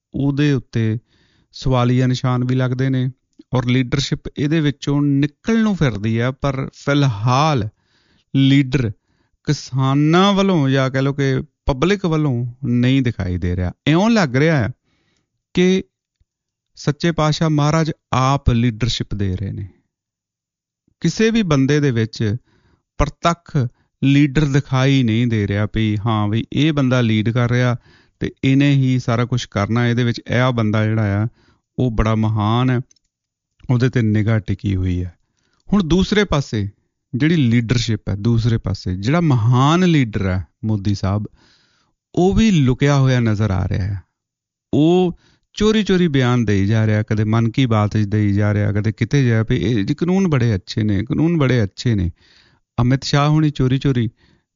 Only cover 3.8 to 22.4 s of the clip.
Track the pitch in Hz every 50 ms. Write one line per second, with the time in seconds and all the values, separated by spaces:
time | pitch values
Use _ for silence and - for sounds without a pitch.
3.8 | 131 120 - 139 - - 151 - - - - - 131 143 156 165 151 147 131 _
4.8 | - - 143 143 143 143 139 139 143 147 - _ - - 226 226 220 214 202 170
5.8 | 160 131 104 98 101 113 113 113 117 127 131 - - 139 135 131 135 - - -
6.8 | - - 143 143 143 135 110 98 107 127 123 135 151 160 151 123 92 107 - _
7.8 | _ _ _ _ _ _ _ _ _ _ - 135 135 135 139 143 143 131 127 143
8.8 | 123 107 101 _ _ _ _ _ _ _ _ _ _ - 147 - - - - 135
9.8 | 131 135 135 143 151 151 165 180 190 202 202 190 196 196 185 165 139 135 131 139
10.8 | 131 131 123 131 135 139 139 143 139 135 131 131 147 - _ _ _ - 143 127
11.8 | 151 175 208 196 - 175 160 156 151 147 123 117 123 123 120 - 135 123 120 120
12.8 | 120 127 131 135 131 117 110 - 98 92 90 87 85 90 87 87 92 87 - _
13.8 | - 139 151 170 202 226 233 220 180 135 117 135 147 165 165 139 107 92 - _
14.8 | _ _ _ _ _ _ _ _ _ _ _ _ _ _ - - 180 185 190 190
15.8 | - _ _ _ _ _ _ _ _ _ _ _ _ _ _ _ _ _ _ -
16.8 | - - 139 - - 170 160 - 151 151 147 - 170 156 156 147 143 147 151 160
17.8 | 160 151 - _ _ - - 127 131 131 139 139 - - 123 117 117 123 110 107
18.8 | 123 113 - - - - - 101 101 95 92 92 98 98 101 101 98 92 - _
19.8 | _ _ _ _ _ _ _ _ _ _ _ _ _ _ _ _ _ _ _ _
20.8 | _ _ _ _ - 165 - - 220 226 220 233 214 175 151 139 135 131 147 151
21.8 | 143 143 120 117 110 110 - - 120 107 101 127